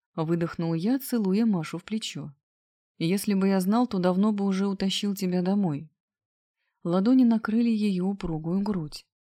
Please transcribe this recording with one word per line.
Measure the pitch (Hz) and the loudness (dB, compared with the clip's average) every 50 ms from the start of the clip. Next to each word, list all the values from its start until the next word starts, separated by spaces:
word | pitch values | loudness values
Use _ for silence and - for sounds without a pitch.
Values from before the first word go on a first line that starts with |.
| _ _ - | _ _ -6
выдохнул | 170 160 160 170 165 170 160 - - 170 165 165 | -4 -2 0 0 0 -2 -4 -4 -4 -2 -2 -2
я, | 160 175 226 262 262 | -2 0 0 -2 -2
целуя | - - 247 233 202 185 190 214 233 | -2 -2 -2 0 0 2 2 2 2
Машу | 226 196 170 156 - - 170 | 2 2 0 -2 -4 -8 -12
в | - | -8
плечо. | - 214 220 - - - 143 - 151 - _ _ _ _ _ _ _ _ _ _ _ _ - | -6 -8 -6 -6 -8 -10 -10 -12 -12 -16 _ _ _ _ _ _ _ _ _ _ _ _ -4
"Если | 160 165 190 202 - 208 202 | -2 0 0 0 0 0 0
бы | 190 190 196 | 2 2 2
я | 196 190 | 2 2
знал, | 180 190 214 240 247 | 2 2 2 2 2
то | 247 208 185 | 0 0 0
давно | 175 185 180 190 208 220 | 2 2 2 4 2 2
бы | 208 196 196 | 2 0 0
уже | 196 190 190 202 | 0 0 0 0
утащил | 202 190 - 196 196 - - 208 202 190 | -2 -2 -2 -2 -2 -2 -2 -2 -4 -4
тебя | - 190 180 180 180 | -2 -2 -2 0 0
домой". | 175 185 202 208 196 165 143 147 160 - _ _ _ _ _ _ _ _ _ _ _ _ _ _ _ _ _ _ - | 0 0 0 0 0 0 -2 -4 -8 -14 _ _ _ _ _ _ _ _ _ _ _ _ _ _ _ _ _ _ -4
Ладони | 170 175 190 190 240 262 262 254 | 0 0 2 4 4 6 6 6
накрыли | 233 226 220 - 214 214 233 240 233 | 6 4 2 0 0 0 2 2 2
её | 226 208 214 208 190 180 180 | 0 0 0 0 0 0 -2
упругую | 196 202 196 - 170 160 156 160 165 180 196 | -2 -4 -4 -4 -4 -4 -4 -4 -2 -2 -2
грудь. | 202 214 202 175 151 143 - - - _ _ _ | 0 -2 -2 -4 -4 -8 -10 -16 -18 _ _ _